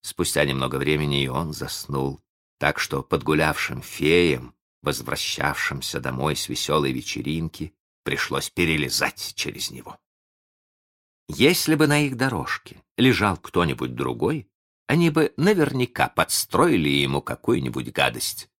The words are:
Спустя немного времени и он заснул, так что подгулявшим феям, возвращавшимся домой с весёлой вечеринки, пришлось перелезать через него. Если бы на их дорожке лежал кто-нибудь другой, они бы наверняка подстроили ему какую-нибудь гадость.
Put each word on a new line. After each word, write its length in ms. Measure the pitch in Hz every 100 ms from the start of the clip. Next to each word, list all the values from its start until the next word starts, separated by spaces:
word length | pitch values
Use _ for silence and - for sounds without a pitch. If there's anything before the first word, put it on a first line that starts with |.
Спустя 420 | - - 87 -
немного 320 | 73 67 64 67
времени 460 | 71 76 73 69
и 60 | 67
он 240 | 65 82
заснул, 680 | 76 67 - - 67 67 69 _ _ _ _
так 220 | 71 -
что 240 | - 69
подгулявшим 760 | - 73 69 78 78 76 - -
феям, 720 | - - 76 85 85 65 62 _ _ _
возвращавшимся 1160 | 73 71 - 73 - - 71 - - 69 - 69
домой 340 | 64 64 76
с 140 | 71 -
весёлой 440 | 64 - 76 69
вечеринки, 800 | 64 - - - 80 82 - 78 _ _ _
пришлось 480 | - 69 - 69 -
перелезать 840 | - 85 78 67 - 73 - - -
через 340 | - - -
него. 260 | - - - _ _ _ _ _ _ _ _ _ _ _ _ -
Если 480 | - 196 175 - 156
бы 100 | 151
на 140 | 147
их 160 | 143 123
дорожке 640 | 131 110 - - - - _ -
лежал 400 | 127 95 104 85
кто-нибудь 580 | - 90 85 62 64
другой, 560 | 60 65 60 85 151 - _ _ _ -
они 240 | 156 170
бы 220 | 151 143 -
наверняка 720 | 175 202 143 131 123 - 135
подстроили 800 | - 82 - - 92 170 110 73
ему 340 | 71 69 69
какую-нибудь 680 | - 120 - 98 65 65 60
гадость. 580 | - 64 57 - - -